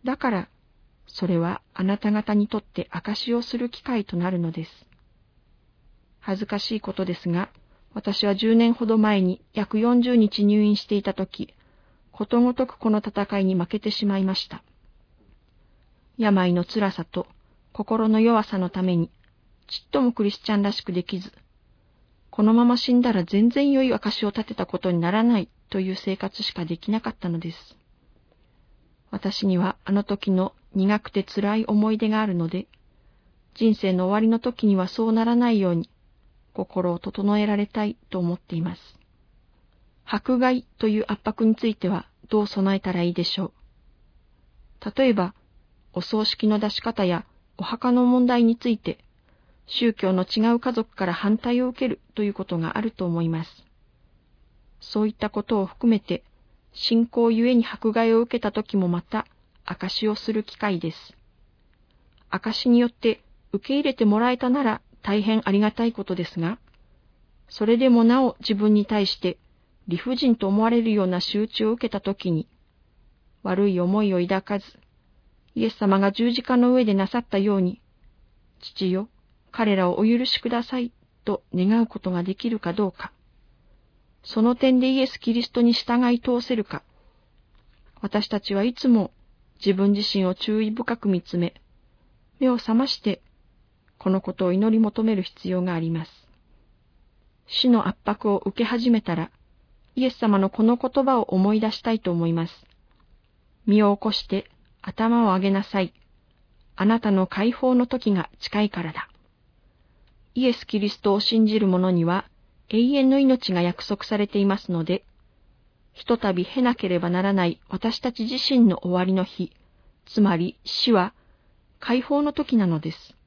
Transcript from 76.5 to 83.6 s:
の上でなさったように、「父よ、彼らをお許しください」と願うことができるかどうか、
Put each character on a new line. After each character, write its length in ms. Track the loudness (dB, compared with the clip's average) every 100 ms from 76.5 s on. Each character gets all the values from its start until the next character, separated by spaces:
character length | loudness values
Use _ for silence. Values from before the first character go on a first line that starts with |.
| 2
の 160 | 4
上 120 | 4 2
で 80 |
な 140 | 0 0
さ 120 | -4
っ 60 | -4
た 100 | -2
よ 200 | 0 0
う 40 |
に、 200 | -2 -4 _ _ _ _ _ _ _ _
「父 300 | -20 -6 -2
よ、 180 | -2 -6 _ _ _ _
彼 240 | -2 0 2
ら 140 | 2
を 100 | 2
お 60 | 2
許 200 | 2 0
し 120 | -4
く 120 | -4
だ 140 | -4
さ 160 | -4 -6
い」 120 | -6 _ _ _ -6
と 180 | -6 _
願 280 | -2 2 2
う 60 | 0
こ 120 | -4
と 120 | -6
が 120 | -4
で 120 | -4 -6
き 140 | -4
る 100 | -4
か 140 | -4
ど 140 | -2 -4
う 40 |
か、 200 | -4 -18 _ _ _ _ _